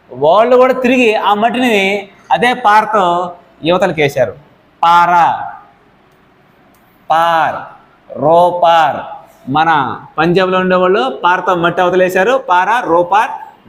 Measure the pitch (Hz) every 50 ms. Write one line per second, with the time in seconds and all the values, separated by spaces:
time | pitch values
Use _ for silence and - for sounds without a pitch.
0 | _ _ 123 127 139 156 175 208 233 247 254 247 254 254 247 254 254 240 269 254
1 | 247 220 214 208 - 190 208 202 220 240 302 247 254 240 220 202 190 190 202 202
2 | 196 - - _ _ - 156 170 226 226 254 - - 208 208 214 220 214 220 208
3 | 185 175 175 175 180 175 - - - _ _ _ 139 156 175 180 196 185 156 156
4 | 151 147 - 131 123 98 92 - - _ _ _ _ _ _ _ - 170 170 175
5 | 175 175 175 175 160 139 113 - - - - - - _ _ _ _ _ _ _
6 | _ _ _ _ _ _ _ _ _ _ _ _ _ _ _ _ _ _ _ _
7 | _ - 156 160 170 170 165 160 151 127 - - - - - - _ _ _ _
8 | _ - - 117 135 151 165 170 175 175 170 175 175 165 170 165 160 143 120 101
9 | - - - - - - _ _ - 127 135 156 160 165 160 147 131 117 107 -
10 | 143 - - 156 160 175 175 190 185 185 185 185 185 185 185 185 185 185 190 226
11 | 247 262 - - - 175 180 185 185 202 185 170 170 170 170 185 180 180 185 185
12 | 185 180 185 185 190 226 262 262 262 190 185 180 185 196 226 254 - 156 165 175
13 | 175 175 190 214 240 269 - - - - - _ _